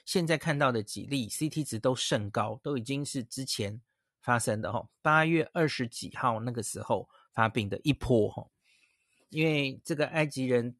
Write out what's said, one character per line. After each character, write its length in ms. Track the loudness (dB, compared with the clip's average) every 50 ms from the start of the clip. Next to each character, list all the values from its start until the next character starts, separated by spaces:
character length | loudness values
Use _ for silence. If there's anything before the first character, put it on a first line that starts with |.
| _
现 200 | -2 0 0 2
在 120 | 2 0
看 200 | 0 0 -2 2
到 140 | 2 2 2
的 100 | 2 0 -2
几 220 | -4 -8 -10 -6
例 200 | -4 -2 -2 -2
C 220 | -4 -4 -4 -4 -2
T 140 | -2 -2 -4
值 160 | -2 -4 0
都 160 | 0 0 0
甚 340 | 0 0 0 0 -2 -2 -2
高， 300 | -2 -2 -2 -2 -4 -6 -6
都 140 | -6 -4
已 40 | -4
经 220 | -4 -4 -4 -4 -4
是 180 | -4 -4 -6 -6
之 200 | -6 -8 -8 -6
前 380 | -4 -4 -4 -4 -4 -6 -10 -14 _ _ _ _ _ _ _
发 160 | -2 0 0 2
生 220 | 2 0 0 0
的 100 | -2 -2
吼， 180 | -4 -4 -6 -8 _ _
八 240 | 2 4 4 6 6
月 240 | 4 4 2 2 0 0
二 140 | 2 2
十 200 | 2 2 -2 -4
几 280 | -4 -6 -10 -12 -10 -6
号 240 | -2 0 0 0 0
那 120 | -2 -4
个 100 | -4 -4 -6
时 180 | -6 -8 -8
候 280 | -2 -2 -2 -2 -2 -6 _ _ _ _ _
发 160 | 2 2 4
病 180 | 2 0 -2
的 100 | -2 -4 0
一 120 | 0 0
波 380 | 0 2 2 4 6 6 6 4
吼。 220 | 0 -6 -12 -14 _ _ _ _ _ _ _ _ _ _ _ _ _ _ _ _
因 160 | -2 0 2
为 360 | 2 2 2 0 -2 -4 -8 -6
这 100 | -6 -2
个 140 | -2 -2
埃 180 | 0 0 0 0
及 200 | 0 0 -2 2
人 320 | 2 2 2 2 0 -6